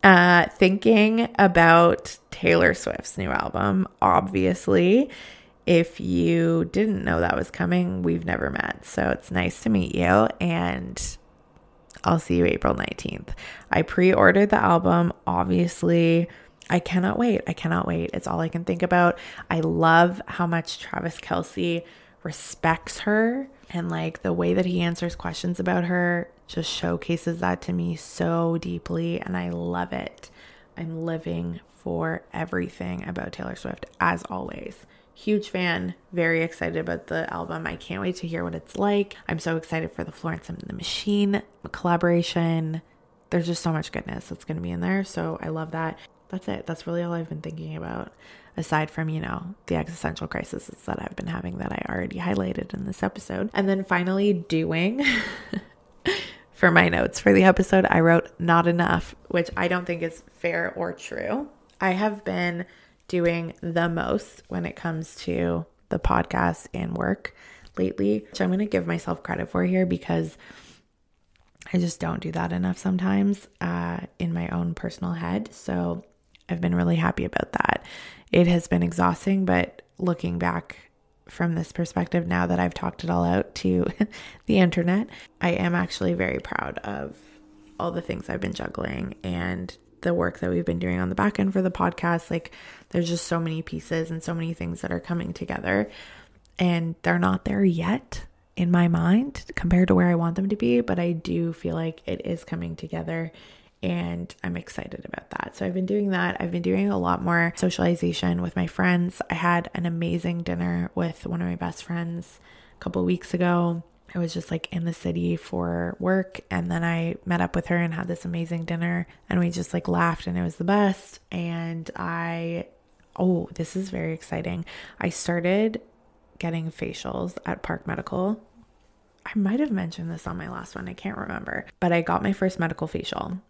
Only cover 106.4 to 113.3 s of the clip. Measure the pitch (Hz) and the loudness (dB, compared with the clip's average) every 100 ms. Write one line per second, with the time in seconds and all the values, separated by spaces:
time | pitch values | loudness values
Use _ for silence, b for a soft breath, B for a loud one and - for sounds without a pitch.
106.4 | 180 175 170 95 196 135 87 87 175 170 | -2 -2 0 2 2 2 2 0 2 2
107.4 | 170 - 185 - 180 175 - 170 90 85 | 2 2 0 2 2 4 0 0 0 0
108.4 | - - 170 - 185 180 175 - - 165 | 0 -2 -4 0 2 4 0 -2 -4 0
109.4 | 175 175 175 - 175 165 170 170 175 170 | 2 2 0 -4 -4 -2 -2 0 -2 -4
110.4 | 170 175 175 175 - - 170 160 - 170 | -4 -2 0 -2 -2 -2 -4 -4 -6 -4
111.4 | 180 170 175 165 - 170 170 170 175 - | -4 -4 -6 -8 -8 -6 -6 -8 -10 -18
112.4 | B B B B - 180 180 180 - | B B B B -6 -2 0 0 -2